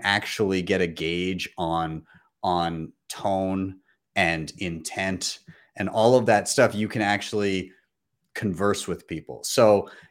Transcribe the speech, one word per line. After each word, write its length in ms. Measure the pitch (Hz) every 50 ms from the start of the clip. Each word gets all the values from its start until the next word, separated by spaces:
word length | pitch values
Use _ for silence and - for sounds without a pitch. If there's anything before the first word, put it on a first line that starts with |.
| -
actually 580 | 98 101 104 - - - - 107 95 95 92
get 200 | 87 92 95 92
a 60 | 90
gauge 600 | 85 80 78 78 82 85 87 90 92 95 87 - - -
on, 460 | - 85 82 82 82 82 80 80 78 - _ _ _ _ _ _ _ -
on 480 | 95 90 87 85 85 85 80 80 80 - _ _
tone 720 | - - - - 101 95 95 95 95 95 95 95 95 95 - _ _ _ _ _ _ _
and 360 | 101 92 82 82 80 78 73 -
intent 840 | - 101 87 82 80 80 - - 101 95 95 95 90 - - - - _ - - - _ _ _
and 100 | - 101
all 280 | 95 - 113 110 120 127
of 100 | 127 113
that 240 | 117 110 104 90 -
stuff. 260 | - - 120 - -
You 140 | 104 107 -
can 120 | - 117
actually 720 | 104 101 101 98 - - 113 104 101 101 95 95 90 - - _ _ _ _ _ _ _ _ _ _ _ _
converse 540 | - 120 104 87 78 98 101 98 - -
with 200 | - 85 - -
people. 360 | - 85 78 - - 64 - -
So 460 | - - 135 117 107 104 98 - - - - - -